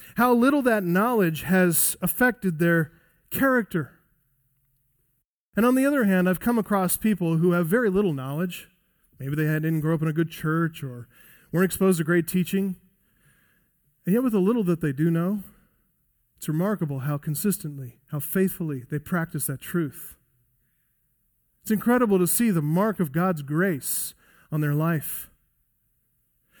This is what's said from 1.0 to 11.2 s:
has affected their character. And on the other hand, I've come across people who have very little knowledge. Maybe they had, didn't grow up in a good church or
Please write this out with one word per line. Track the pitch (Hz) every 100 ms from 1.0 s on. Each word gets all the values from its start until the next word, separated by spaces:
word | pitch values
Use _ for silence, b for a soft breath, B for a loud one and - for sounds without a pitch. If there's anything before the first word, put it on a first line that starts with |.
| 233 233 170 151
has | 139 185 180 165 - -
affected | 180 - 247 247 190 151
their | 170 165 156 b b b b
character. | - 269 254 190 170 139 _ _ _ _ _ _ _ _ _ _ _ _ _ _ _ _ 202
And | 247
on |
the | 262 277
other | 285 202
hand, | 185 180
I've | 180
come | 240 233
across | - 196 180 -
people | 220 196 165 160
who | 175
have | 175 165
very | 233 220
little | 185 196
knowledge. | 139 131 151 185 - - _ _ _ _ -
Maybe | 135 151
they | 151
had, | 156
didn't | 160 160
grow | 156 165
up |
in | 160
a |
good | 156 160
church | - 160 160 165 165
or | 131 123 - b